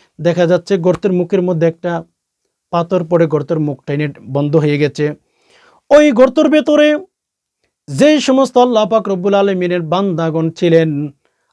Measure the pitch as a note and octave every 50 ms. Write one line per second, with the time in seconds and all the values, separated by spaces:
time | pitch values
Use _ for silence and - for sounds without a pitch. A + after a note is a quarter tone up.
0 | _ _ _ - D3+ E3+ E3 F3 F3 D#3+ F3+ E3+ F3 - G3+ F3+ E3 F#3 F3 E3+
1 | - G3 F#3 F3+ F3 F3 G3+ F#3 F3+ F3+ F3 D#3 E3+ E3 E3 _ - F3 E3+ E3
2 | E3 _ _ _ _ _ _ _ _ _ _ _ _ - F3 E3+ E3+ E3+ F#3+ F3+
3 | E3+ D#3+ F3 E3 E3 D3+ D#3 D3 C#3 D3 E3+ D#3+ D3+ D3 C#3 - - - C#3+ D3
4 | D3+ D3 - - - - C3 C#3+ D3 D3 D3+ D#3 D3+ D3 D3 C#3+ D3+ C3+ B2 D#3
5 | D3 D3+ - - _ _ _ _ _ _ _ _ _ _ _ _ _ - C#4 D4+
6 | D4+ D4+ A#3 A3+ C4 C4 C4 D#4 D#4 C#4 D#4 D4+ - D#4 D4+ D4+ D4+ D4+ D4+ D4+
7 | F#4 - _ _ _ _ _ _ _ _ _ _ _ _ _ _ _ - C#3 C3+
8 | C4+ D4+ D4+ C#4 - C4 C4 C4+ C4+ B3 - B3 B3 B3+ A#3 G#3+ G#3+ E3+ A3+ A3
9 | - G3+ G3 F3 F3+ G3+ G3+ G3 G3+ G3+ F#3+ F3+ F3+ F3 F3 F3+ E3 D3+ E3+ F#3+
10 | G3+ G3 E3 D#3+ E3 E3 D#3 D#3+ D#3+ E3 E3 - F#3 E3+ D#3+ E3 D#3+ D#3+ D3 C#3+
11 | D3 C#3+ - _ _ _ _ _ _ _